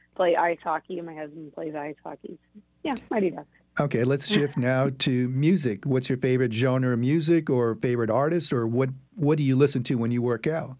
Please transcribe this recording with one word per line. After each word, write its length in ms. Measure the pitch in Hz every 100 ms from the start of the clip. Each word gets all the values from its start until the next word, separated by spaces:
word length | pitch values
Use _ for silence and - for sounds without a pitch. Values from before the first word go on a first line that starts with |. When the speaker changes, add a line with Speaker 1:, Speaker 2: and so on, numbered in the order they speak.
| _ -
Speaker 1:
play 200 | 180 160
ice 220 | 170 165
hockey, 340 | 170 156 - 180
and 80 | 170
my 80 | 156
husband 380 | 151 156 151
plays 220 | - 165 151
ice 200 | 147 147
hockey. 340 | - 143 - 175 _ 208 - _
Yeah, 120 | 311 247 -
Mighty 200 | 233 185
Ducks. 180 | 147 151 _ _ -
Speaker 2:
Okay, 240 | 147 117
let's 240 | 123 139 -
shift 300 | 208 143 139
Speaker 1:
<laughs> 0 |
Speaker 2:
now 320 | 123 131 135 131
to 300 | 147 123 123
music. 560 | 131 151 185 135 98 -
What's 240 | 127 127
your 80 | 131
favorite 340 | 131 127 127
genre 420 | 110 131 131 127
of 60 | 117
music 500 | 127 165 156 170 156
or 260 | 127 117 110
favorite 340 | 131 120 113
artist, 420 | 113 147 170 -
or 160 | 127 113
what, 220 | 120 131 135 - 220
what 220 | 143 156
do 60 |
you 120 | 135 131
listen 260 | 143 139
to 120 | 120 123
when 160 | 117
you 100 | 120
work 240 | 120 113 151
out? 300 | 160 156 131